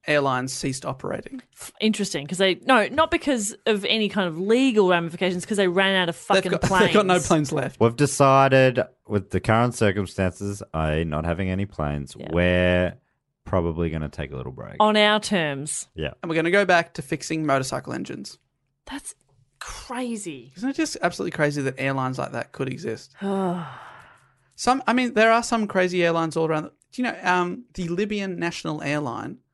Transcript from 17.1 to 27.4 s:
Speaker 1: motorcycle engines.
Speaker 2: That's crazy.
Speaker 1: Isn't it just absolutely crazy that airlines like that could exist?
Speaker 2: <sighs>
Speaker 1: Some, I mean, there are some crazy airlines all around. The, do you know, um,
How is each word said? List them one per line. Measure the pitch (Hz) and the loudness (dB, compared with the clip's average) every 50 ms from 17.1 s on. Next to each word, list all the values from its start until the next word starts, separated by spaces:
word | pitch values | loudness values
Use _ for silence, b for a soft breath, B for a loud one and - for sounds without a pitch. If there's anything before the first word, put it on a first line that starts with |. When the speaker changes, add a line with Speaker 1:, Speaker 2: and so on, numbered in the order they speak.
| 160 156 - - 160 160 156 | -6 -8 -4 -6 -4 -2 0
Speaker 1:
motorcycle | 147 139 135 135 - 135 131 135 - 127 | 0 0 0 0 -2 -6 -6 -6 -6 -8
engines. | - - - - - 202 - - _ _ _ _ _ _ _ _ _ _ | -8 -8 -8 -10 -12 -12 -16 -18 _ _ _ _ _ _ _ _ _ _
Speaker 2:
That's | - 262 285 - - - _ _ _ _ _ _ _ _ _ | -14 -14 -12 -12 -14 -18 _ _ _ _ _ _ _ _ _
crazy. | - - - - - - 254 247 262 240 233 214 208 175 147 131 117 135 _ | -14 -14 -14 -14 -12 -10 -8 -6 -4 -4 -6 -6 -6 -10 -10 -12 -14 -18 _
Speaker 1:
Isn't | 185 214 262 | -6 -4 -4
it | 269 | 0
just | - 320 - - - - | 0 -2 -2 -2 -2 -2
absolutely | 175 - - - 175 | -2 -2 -2 -6 -6
crazy | - - 156 147 143 147 | 0 0 0 0 0 0
that | 135 135 131 | -4 -4 -4
airlines | 135 131 139 139 135 131 131 131 | -4 -4 -2 -2 -2 -2 -2 -4
like | 135 135 - | -4 -6 -6
that | - 117 117 _ - | -6 -8 -10 _ -8
could | - 135 127 | -8 -6 -6
exist? | 131 135 170 - 110 - - - _ | -6 -8 -8 -8 -8 -8 -12 -20 _
Speaker 2:
<sighs> | - 196 196 196 196 190 185 175 180 160 139 127 B B B B B B B B B B B B B B B B | -8 -6 -4 -2 -2 -2 -2 -4 -4 -8 -10 -14 B B B B B B B B B B B B B B B B
Speaker 1:
Some, | - - 240 254 269 - | -4 0 0 0 2 2
I | - 226 | 0 2
mean, | 254 254 240 - | 2 0 0 2
there | 214 220 226 | 4 6 6
are | 226 233 233 | 6 4 2
some | - 240 226 214 | 0 -2 -2 -2
crazy | 202 - 190 185 180 175 180 170 | 0 2 0 0 2 2 2 2
airlines | 170 165 165 165 160 151 | 2 2 0 -2 -2 0
all | 160 160 | -2 0
around. | 156 160 - 170 | 0 0 -2 -4
The, | - _ _ _ _ | -6 _ _ _ _
do | - - | -8 -4
you | 247 | -4
know, | 233 - 175 - | -4 -4 -4 0
um, | 180 180 180 | 0 2 2